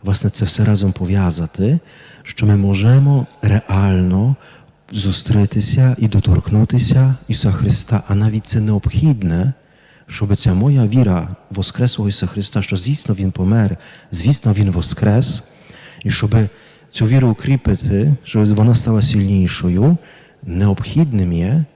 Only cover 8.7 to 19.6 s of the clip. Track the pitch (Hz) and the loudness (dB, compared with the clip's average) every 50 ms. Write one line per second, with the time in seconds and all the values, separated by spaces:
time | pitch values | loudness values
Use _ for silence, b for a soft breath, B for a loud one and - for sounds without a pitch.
8.7 | 107 101 - - - - 143 160 139 110 98 85 82 85 92 135 131 b b b | -2 0 -2 -2 -2 2 2 2 0 0 -2 -2 0 0 0 -2 -4 b b b
9.7 | b b b b b b b b - - 107 101 101 - - - 90 92 110 143 | b b b b b b b b -8 -8 -2 -2 -2 -2 0 -2 0 0 2 2
10.7 | 143 135 117 104 110 131 123 104 90 87 82 87 92 - _ _ 98 98 92 - | 2 2 2 2 2 2 2 2 0 -2 -2 -6 -12 -14 _ _ -8 -6 -6 -6
11.7 | - - 123 123 - - 107 101 101 - - 90 - 104 98 - - 107 98 - | -4 -2 -2 -2 -2 -2 -4 -4 -2 -4 -6 -6 -6 -6 -8 -4 -4 -4 -4 -2
12.7 | 101 92 90 123 147 147 - - 104 92 98 95 - - 92 95 110 113 107 95 | -6 -6 -4 -4 -6 -4 -4 -4 -4 -2 -2 -4 -2 -2 0 0 2 2 2 0
13.7 | - B B B B B B B - 87 85 135 147 - - 120 104 101 104 98 | -2 B B B B B B B -10 -2 0 0 0 0 0 0 0 2 0 0
14.7 | 87 87 82 - - - 104 104 104 120 127 - - - - B B B B B | 0 -2 -4 -4 -4 -2 0 0 2 0 0 -2 -6 -10 -12 B B B B B
15.7 | B B B B B B - - 113 - 113 107 107 113 107 98 B B B B | B B B B B B -6 -6 -4 -2 -2 0 2 0 0 0 B B B B
16.7 | B B B B - - 113 107 127 135 127 120 107 - - 135 135 127 - - | B B B B -4 -2 0 2 2 2 2 2 0 -2 -2 -2 -2 0 0 -2
17.7 | 101 - - - 101 98 113 147 143 - - - - 110 107 104 104 104 110 120 | -2 -2 -2 -2 0 0 2 0 0 -2 -4 -4 0 0 2 2 4 4 4 4
18.7 | 120 117 - 117 110 107 101 - - 104 98 98 101 95 92 85 - - | 4 2 0 0 0 0 0 0 0 0 0 2 2 2 2 0 -2 -4